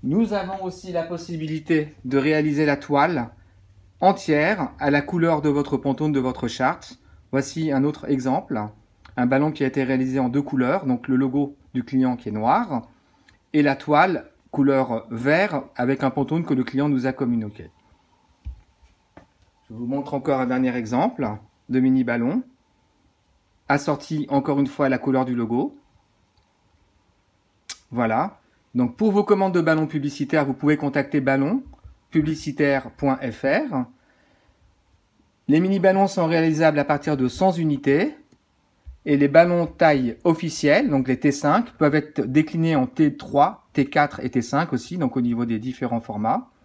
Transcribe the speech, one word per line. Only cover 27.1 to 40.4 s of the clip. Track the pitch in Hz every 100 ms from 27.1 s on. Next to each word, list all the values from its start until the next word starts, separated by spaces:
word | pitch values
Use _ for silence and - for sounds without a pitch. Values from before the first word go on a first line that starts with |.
| _ _ _ _ _ _ - _
Voilà. | 117 117 110 185 - _ _ _ 123
Donc | 123
pour | - 214
vos | 202
commandes | 202 202 190
de | 175
ballons | 160 156 151
publicitaires, | 156 143 139 143 160 139
vous |
pouvez | 131 147 151
contacter | 143 139 135 151
ballon | 131 135 139 247 - - - _ _
publicitaire | 160 151 156 151 139 143 135 -
point | - 143 131
F | 131 110
R. | 135 175 294 143 123 _ _ _ _ _ _ _ _ _ _ _ _ _ _ _ -
Les | 147
mini | 185 196
ballons | 190 190 196
sont | 196 160
réalisables | 165 160 156 160 147
à | 143
partir | 147 - 143
de | 127
cent | - 190
unités. | 175 160 139 - 143 262 - _ _ _ _ _ _ - -
Et | - 143
les | 143
ballons | 151 175 175 165
taille | - 165 143 123 113
officielle, | 175 160